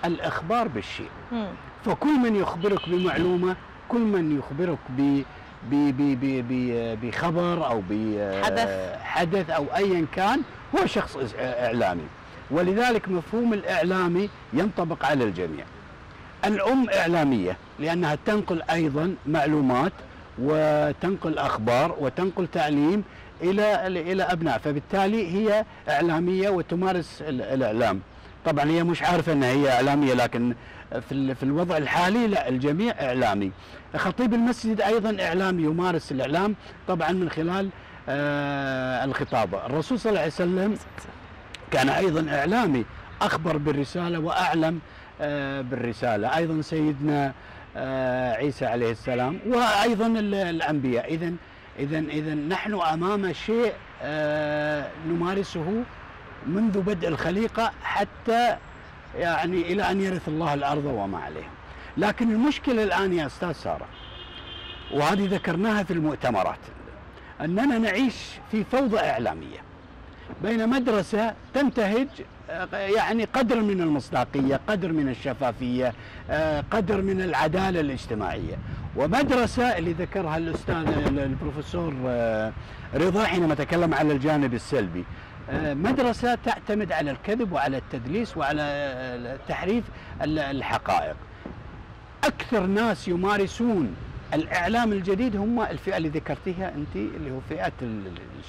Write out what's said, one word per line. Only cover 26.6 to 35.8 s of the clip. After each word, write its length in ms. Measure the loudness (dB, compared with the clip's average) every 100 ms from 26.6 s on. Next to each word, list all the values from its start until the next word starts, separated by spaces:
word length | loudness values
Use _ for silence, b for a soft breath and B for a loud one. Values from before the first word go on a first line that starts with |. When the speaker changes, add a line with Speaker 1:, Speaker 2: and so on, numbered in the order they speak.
| 0 0 2 0 -2 -8 -6
Speaker 1:
ال-، 140 | -4
الإعلام. 600 | -2 0 2 4 2 0 -4 B B B -2
طبعًا 200 | 2 4
هي 140 | 4
مش 200 | 2 2
عارفة 300 | 2 2 4
أنها 160 | 4 4
هي 220 | 4 6
إعلامية، 420 | 6 4 4 4
لكن 420 | 4 2 2 0 -2 B B B
في 200 | -8 -4
ال-، 240 | -2 -2 0
في 80 |
الوضع 340 | 0 0 2 0
الحالي 500 | 0 2 2 2 2
لا، 220 | 2 0
الجميع 440 | 0 2 2 0 0
إعلامي. 500 | -2 2 2 2 -2 -6 B B B -4
خطيب 380 | -2 0 2
المسجد 480 | 4 4 2 0 2
أيضًا 420 | 2 2 2 0
إعلامي 400 | 0 0 0 2
يمارس 480 | 2 2